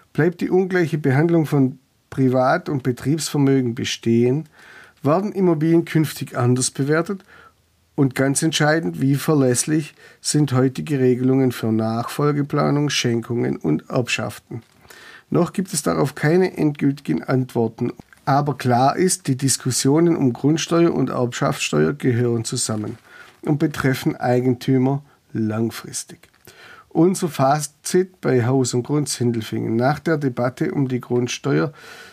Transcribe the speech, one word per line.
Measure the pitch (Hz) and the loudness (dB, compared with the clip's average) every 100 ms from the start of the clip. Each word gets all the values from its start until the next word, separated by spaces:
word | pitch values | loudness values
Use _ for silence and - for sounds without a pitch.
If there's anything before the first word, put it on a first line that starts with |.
| _ | _
Bleibt | - 170 175 | 0 0 0
die | - | 0
ungleiche | 180 185 180 156 151 | 0 2 0 0 0
Behandlung | 147 131 170 165 147 | 2 2 4 2 2
von | 143 127 156 _ _ - | 2 2 -2 _ _ -10
Privat- | 139 131 127 127 175 165 | 0 2 4 2 0 -2
und | 143 | -4
Betriebsvermögen | 131 120 135 156 - 147 139 135 123 117 | -2 -2 -2 -2 -2 0 2 2 0 -4
bestehen? | 113 - 117 117 123 147 151 _ - - - _ | -6 -4 2 4 4 0 -4 _ -20 -20 -20 _
Werden | 135 175 202 | 0 0 0
Immobilien | 190 180 156 165 165 | 0 2 2 2 2
künftig | 165 160 151 - 131 127 | 2 0 -2 -4 -8 -2
anders | 120 127 131 | 0 2 -2
bewertet? | - 139 156 165 190 - - - _ _ _ _ - | -4 0 0 -2 -8 -12 -20 -20 _ _ _ _ 0
Und | 135 - | 0 2
ganz | 135 135 | 0 2
entscheidend, | 160 151 151 160 175 165 | 0 2 2 2 -2 -2
wie | 139 139 | 0 0
verlässlich | - 151 127 120 - 156 147 - - - | 2 4 4 2 0 -2 -4 -14 -20 -12
sind | - 151 143 | -2 0 2
heutige | 127 131 131 151 139 | 2 0 0 -4 2
Regelungen | 127 123 127 135 127 | 2 2 2 2 2
für | - 113 | 0 -2
Nachfolgeplanung, | 110 110 113 - - 147 143 143 147 151 143 147 | 0 0 -2 -6 -2 -2 0 -2 -2 0 0 0
Schenkungen | - 120 117 117 120 127 139 | 0 0 -2 -2 -4 -2 -2
und | 151 151 - | -2 -2 -2
Erbschaften? | 135 117 - 120 - - 117 - _ - - - - - | -2 -2 -4 -6 -10 -14 -16 -16 _ -20 -20 -20 -18 -2
Noch | 151 170 | 0 0
gibt | - 185 | -2 -6
es | 165 | -4
darauf | 165 165 139 | -2 0 -2
keine | - 147 180 185 - | 0 2 2 2 0
endgültigen | 151 147 143 143 - - | -2 0 -2 -2 -4 -4
Antworten. | - 131 127 123 113 - 120 - - _ | 0 -2 0 -2 -2 -2 -6 -8 -18 _
Aber | - 139 147 139 | 0 0 0 -2
klar | 123 120 135 - | 0 2 2 2
ist, | 185 - - | 0 0 -4
die | 127 | -2
Diskussionen | 135 - 131 - 135 156 170 - | 0 -2 -2 0 2 4 4 2
um | 131 | 0
Grundsteuer | 120 139 160 - 165 170 | 2 0 0 0 2 2
und | - 131 | 2 -2
Erbschaftssteuer | 131 123 - 147 147 - 151 156 | -2 -4 -2 -2 -2 -2 0 0
gehören | 147 131 117 120 117 113 | 0 0 0 0 -2 -4
zusammen | 123 - 107 110 113 - - - - | -6 -4 -4 -6 -10 -18 -20 -20 -8
und | 156 147 | -2 0
betreffen | 160 - 135 131 160 - | 0 0 0 0 -2 -2
Eigentümer | 131 123 127 123 - 131 131 139 143 _ _ | 0 2 2 0 0 2 2 -2 -6 _ _
langfristig. | 120 107 110 113 - - - - 165 _ _ - - - - - | -4 -2 -2 -4 -6 -12 -12 -14 -18 _ _ -20 -20 -20 -20 -6
Unser | - 180 180 170 | 2 2 2 -4
Fazit | - 135 151 147 _ - 185 185 - | 0 0 0 -4 _ -2 0 0 -4
bei | 139 127 117 | 0 2 2
Haus | 135 123 123 | 0 0 -2
und | |
Grund | 117 147 139 | -2 -2 -2
Sindelfingen. | - 120 117 - 113 113 113 | -2 -2 -2 -4 -6 -2 0
Nach | 127 147 | 0 0
der | 170 156 | -2 -2
Debatte | 139 123 127 - - | -2 -2 -4 -2 -4
um | 147 131 | -2 -2
die | 123 | -2
Grundsteuer | - 123 123 - 135 147 160 - - - - | -2 -2 -2 -4 -2 0 -2 -6 -20 -20 -20